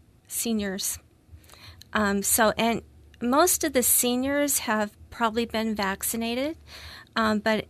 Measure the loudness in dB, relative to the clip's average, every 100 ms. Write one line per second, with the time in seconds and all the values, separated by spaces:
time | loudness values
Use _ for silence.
0 | _ _ -10 -6 -2 -2 -2 -4 -6 -8
1 | -14 _ _ -20 -20 -20 -20 -20 -6 -2
2 | 0 0 2 4 4 4 0 -2 -6 -20
3 | -20 -6 2 4 4 2 0 2 2 2
4 | 2 0 0 0 0 0 0 0 -2 -6
5 | -18 -4 -2 0 -2 -2 -2 -2 -2 -2
6 | -4 -4 -4 -2 -4 -6 -14 -18 -18 -18
7 | -8 -2 0 2 0 0